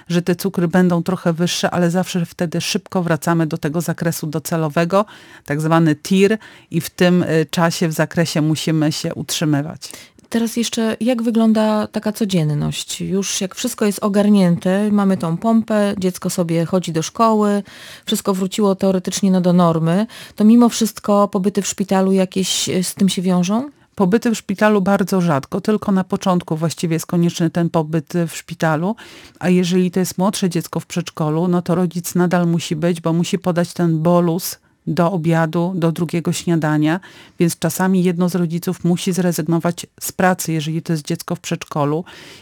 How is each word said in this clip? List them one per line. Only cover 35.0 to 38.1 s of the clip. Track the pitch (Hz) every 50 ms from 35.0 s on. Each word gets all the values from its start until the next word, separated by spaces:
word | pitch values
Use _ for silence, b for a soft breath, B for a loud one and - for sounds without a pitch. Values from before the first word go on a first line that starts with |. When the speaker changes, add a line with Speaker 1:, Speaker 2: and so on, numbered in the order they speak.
| 175 165
Speaker 1:
obiadu, | 202 175 151 165 165 165 165 160 156 175 170 180 190
do | 185 160 165
drugiego | 160 - 175 156 - 170 156 165 165
śniadania, | - - - 170 165 147 151 151 151 151 151 160 190 B B B B B B B _
więc | 175 170 - -
czasami | - 160 - - 190 190 190 185 175
jedno | 185